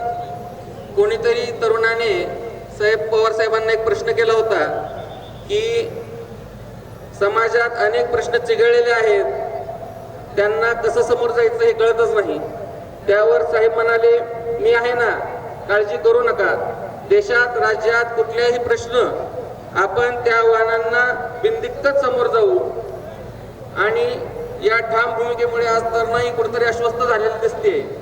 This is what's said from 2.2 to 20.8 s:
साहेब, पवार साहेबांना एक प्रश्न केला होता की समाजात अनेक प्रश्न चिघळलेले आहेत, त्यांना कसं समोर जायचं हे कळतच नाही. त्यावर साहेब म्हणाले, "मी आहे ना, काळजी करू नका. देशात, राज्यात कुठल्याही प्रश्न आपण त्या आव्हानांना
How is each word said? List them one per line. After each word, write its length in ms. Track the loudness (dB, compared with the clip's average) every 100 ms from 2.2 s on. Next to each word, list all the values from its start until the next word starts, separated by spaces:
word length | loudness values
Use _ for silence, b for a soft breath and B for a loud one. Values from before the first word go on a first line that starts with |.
| -2 -6 -10 -10 -14 -2
साहेब, 300 | 0 2 2
पवार 220 | 2 2
साहेबांना 400 | 2 2 2 2
एक 120 | 0
प्रश्न 280 | 2 0 0
केला 220 | 2 4
होता 320 | 4 2 0 0 -2 -6 -10 -12 -14 -16 -16 -4
की 440 | -2 0 -2 -2 -8 -12 -12 -14 -16 -16 -16 -16 -16 -16 -18 -16 -2
समाजात 500 | 0 2 2 2 0 0
अनेक 320 | 0 2 0
प्रश्न 260 | 0 0 -2
चिघळलेले 540 | 0 4 6 6 4
आहेत, 340 | 2 4 2 2 -2 -6 -6 -8 -10 -12 -14 -16 -16 -6 -2
त्यांना 360 | 0 2 0
कसं 280 | 0 0 0
समोर 280 | 2 0 0
जायचं 360 | 2 2 4 2
हे 60 |
कळतच 380 | 4 2 4 2
नाही. 260 | 2 0 -4 -6 -10 -10 -12 -14 -6 2
त्यावर 340 | 4 4 4
साहेब 320 | 2 2 2
म्हणाले, 460 | 2 2 4 4 4 2 -6 -6 0
"मी 140 | 2
आहे 200 | 4 2
ना, 160 | 0 0 0 -4 -8 -10 -12 0
काळजी 280 | 0 0 2
करू 260 | 4 4
नका. 500 | 4 2 0 0 -2 -6 -10 -12 2
देशात, 480 | 2 4 2 2 2
राज्यात 480 | 0 2 2 2 0
कुठल्याही 540 | 0 0 2 2 2
प्रश्न 500 | 0 -2 0 0 2 0 -6 -8 -10 -12 -6 -2
आपण 400 | 0 2 0 0
त्या 200 | 2 4
आव्हानांना 960 | 4 4 2 0